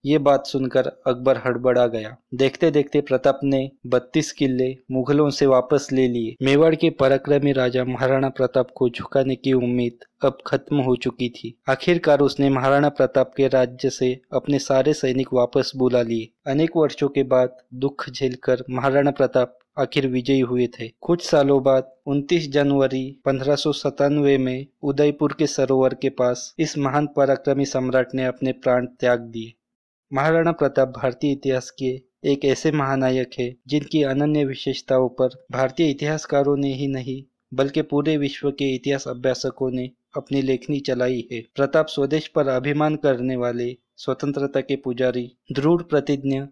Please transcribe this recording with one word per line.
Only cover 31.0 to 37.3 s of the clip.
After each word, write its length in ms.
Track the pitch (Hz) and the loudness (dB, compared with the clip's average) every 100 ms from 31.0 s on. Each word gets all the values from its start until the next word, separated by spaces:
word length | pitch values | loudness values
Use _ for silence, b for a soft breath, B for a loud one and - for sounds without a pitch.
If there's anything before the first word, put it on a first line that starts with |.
| 131 123 151 | -4 -2 -2
इतिहास 380 | 139 135 127 - - | -2 -2 -2 -4 -8
के 80 | 131 131 _ _ - | -6 -6 _ _ -2
एक 180 | 139 139 | 0 0
ऐसे 260 | 135 160 | 0 0
महानायक 580 | 151 135 135 131 131 127 - | 0 0 0 0 0 -2 -6
हैं 160 | 123 127 - | -8 -8 -4
जिनकी 340 | 151 151 160 | -4 0 0
अनन्य 400 | 139 135 147 151 139 | 2 2 2 2 0
विशेषताओं 640 | 127 - 131 - 131 127 | -2 -6 -6 0 2 2
पर 240 | 127 127 - _ | 0 -2 -2 _
भारतीय 380 | 123 131 151 165 | -2 -2 2 0
इतिहासकारों 640 | 139 147 156 - 143 139 143 | 0 -4 -4 -2 0 2 0
ने 160 | 139 | -2
ही 140 | 135 139 | -4 -4
नहीं 340 | 135 127 131 139 | -6 -8 -12 -14